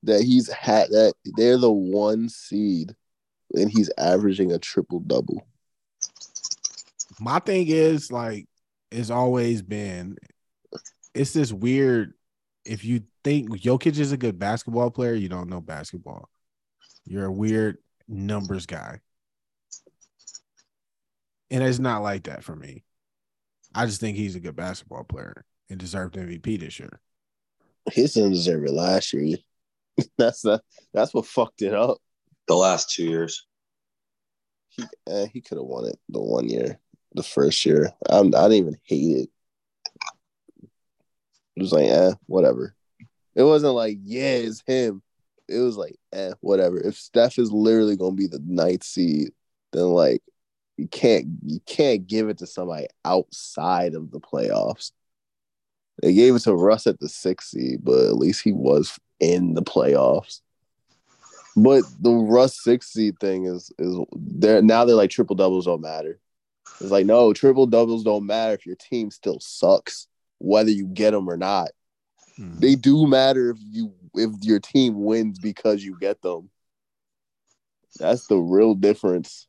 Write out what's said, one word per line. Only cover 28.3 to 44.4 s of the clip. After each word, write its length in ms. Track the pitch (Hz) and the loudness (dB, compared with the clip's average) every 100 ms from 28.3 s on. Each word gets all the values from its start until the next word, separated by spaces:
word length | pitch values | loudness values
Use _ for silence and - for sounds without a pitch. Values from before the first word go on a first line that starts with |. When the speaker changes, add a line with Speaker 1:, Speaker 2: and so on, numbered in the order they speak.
Speaker 1:
deserve 340 | 92 85 82 73 | 2 0 -2 -2
it 60 | |
last 420 | 71 92 95 - | -2 0 -2 -2
year. 240 | - 73 - _ _ _ _ | -4 -4 -6 _ _ _ _
<laughs> 400 | _ - - - | _ -6 -6 0
That's 240 | 120 - | 0 0
the, 200 | 110 110 _ _ _ | 0 -2 _ _ _
that's 180 | 107 107 | -2 -2
what 120 | - - | -2 -4
fucked 380 | - 113 _ | -4 -4 _
it 100 | 98 | -4
up. 240 | 104 120 - _ _ _ _ - | -2 -2 -2 _ _ _ _ 0
Speaker 3:
The 60 | |
last 380 | 85 95 87 - | 2 2 0 -4
two 140 | - 82 | -6 -4
years. 420 | 82 82 - _ _ _ _ _ _ _ _ _ _ _ _ _ | -4 -4 -8 _ _ _ _ _ _ _ _ _ _ _ _ _
Speaker 1:
He, 140 | - 117 - - | -16 -16 -16 -10
eh, 160 | 101 101 | -8 -8
he 80 | 123 | -10
coulda 220 | - 80 | -12 -12
won 220 | 64 64 58 | -10 -8 -8
it 120 | - _ | -10 _
the 140 | - | -8
one 260 | 52 58 58 | -4 -4 -2
year, 320 | 57 60 - _ _ _ | -4 -6 -8 _ _ _
the 100 | - | -12
first 420 | - - 69 - - | -6 0 2 2 2
year. 260 | 76 78 - - | 2 2 -4 2
I'm, 200 | 98 98 | 4 6
I 160 | - | 6
didn't 100 | 92 | 6
even 240 | 110 85 73 | 4 2 -6
hate 340 | _ 76 80 65 | _ -2 0 0
it. 120 | 65 _ _ _ _ _ - _ - - _ _ _ _ - _ _ _ _ _ _ _ _ - | -4 _ _ _ _ _ -20 _ -16 -16 _ _ _ _ -20 _ _ _ _ _ _ _ _ -8
It 60 | |
was 120 | 95 | 0
like, 160 | 78 65 | 2 4
eh, 220 | 67 92 92 - | 4 2 0 -4
whatever. 480 | 92 76 62 64 _ _ _ - _ _ | 0 0 0 -8 _ _ _ -20 _ _
It 80 | - | 2
wasn't 320 | 139 151 147 | 4 4 2
like, 240 | 123 110 104 | -2 -4 -6
"Yeah, 320 | 98 120 135 | -10 -6 -4
it's 260 | 127 | -4